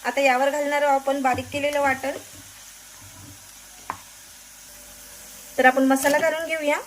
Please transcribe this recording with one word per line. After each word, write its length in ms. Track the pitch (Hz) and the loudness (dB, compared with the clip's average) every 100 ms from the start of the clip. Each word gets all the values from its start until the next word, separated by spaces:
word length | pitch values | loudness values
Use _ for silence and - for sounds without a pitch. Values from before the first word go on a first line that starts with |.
आता 160 | 247 262 | -2 2
यावर 300 | 277 254 277 | 4 4 2
घालणार 320 | 294 285 294 | 0 0 2
आहोत 180 | 294 269 | 2 2
आपण 220 | 269 277 | 0 0
बारीक 240 | 262 247 254 | 0 0 -4
केलेलं 280 | 285 285 285 | -4 -2 2
वाटण. 360 | 277 254 269 359 - - - - - - - - - - 98 - - - - - - - - - - - - - - - - - - - - - - - | 0 0 -4 -6 -12 -20 -20 -20 -20 -20 -20 -20 -20 -20 -20 -20 -20 -20 -20 -20 -14 -14 -14 -20 -20 -20 -20 -20 -20 -20 -20 -20 -20 -20 -20 -20 -10 4
तर 60 | |
आपण 180 | 262 262 | 4 6
मसाला 360 | 262 269 277 294 | 2 4 4 2
घालून 280 | 320 311 320 | 2 -2 -4
घेऊया. 340 | 320 294 311 | -2 0 0